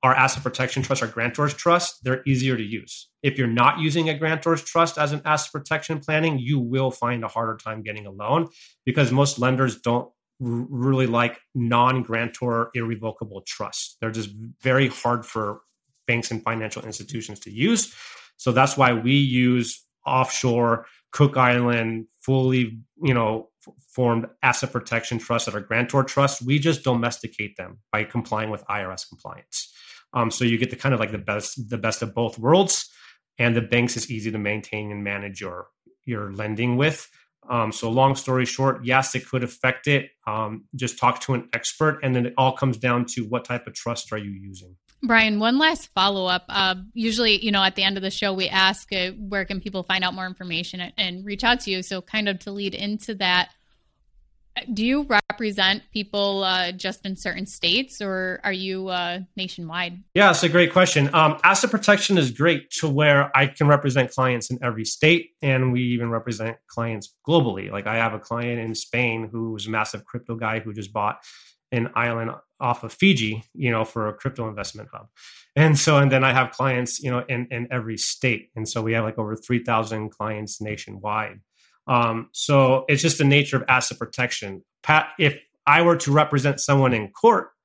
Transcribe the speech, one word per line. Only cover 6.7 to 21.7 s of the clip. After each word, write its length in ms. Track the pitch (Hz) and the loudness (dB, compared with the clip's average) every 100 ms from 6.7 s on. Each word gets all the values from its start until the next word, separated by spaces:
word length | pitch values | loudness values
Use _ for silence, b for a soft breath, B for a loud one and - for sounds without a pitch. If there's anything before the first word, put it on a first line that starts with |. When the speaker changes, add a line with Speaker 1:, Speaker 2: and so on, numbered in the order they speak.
| 131 131 | 0 -2
Speaker 1:
find 340 | 127 120 120 | -2 -2 -2
a 40 | 110 | -4
harder 280 | 113 113 107 | -4 -4 -6
time 280 | 113 110 | -8 -10
getting 240 | 107 107 101 | -10 -12 -12
a 40 | |
loan 360 | 98 104 147 165 B B B | -10 -2 0 0 B B B
because 280 | - 123 135 | -4 0 2
most 260 | 131 139 131 | 4 2 2
lenders 420 | 123 127 131 107 | 0 2 0 -2
don't 260 | 123 120 - | -2 -2 -4
r-, 60 | _ _ _ | _ _ _
really 640 | 123 117 143 135 127 135 127 | -6 -6 -6 -2 0 2 2
like 340 | 117 120 - _ | 2 0 -2 _
non-grantor 1160 | 131 117 120 123 131 113 113 117 - 123 117 117 | -4 0 4 4 2 -2 -4 -4 -4 -4 -2 -2
irrevocable 680 | 123 117 113 113 - 110 98 - | -4 -6 -6 -8 -8 -12 -12 -14
trusts. 520 | - 101 - - - | -10 -10 -8 -12 -8
They're 80 | 113 | -6
just 220 | 113 104 104 113 - | -6 -8 -12 -16 -4
very 260 | 131 131 135 | 2 4 2
hard 360 | - 120 120 | 0 -2 -2
for 380 | 110 113 104 104 _ _ _ _ - | -4 -6 -6 -8 _ _ _ _ -2
banks 240 | 120 117 | -2 -2
and 100 | 113 | -6
financial 420 | 113 113 110 - | -4 -6 -6 -10
institutions 560 | 113 107 - 120 - 101 | -12 -14 -10 -10 -10 -14
to 100 | - | -14
use. 420 | 104 165 226 - B B B B B | -2 2 2 0 B B B B B
So 140 | - | 0
that's 240 | 120 135 139 | 4 2 4
why 180 | 127 | 2
we 200 | 117 117 | 4 2
use 720 | 139 139 123 123 123 120 - _ _ | 2 2 2 2 2 0 -8 _ _
offshore, 840 | - 131 127 - 127 120 117 113 B B B | -2 0 0 0 0 2 2 0 B B B
Cook 260 | - 143 135 | 2 4 6
Island, 680 | 123 123 120 | 4 4 2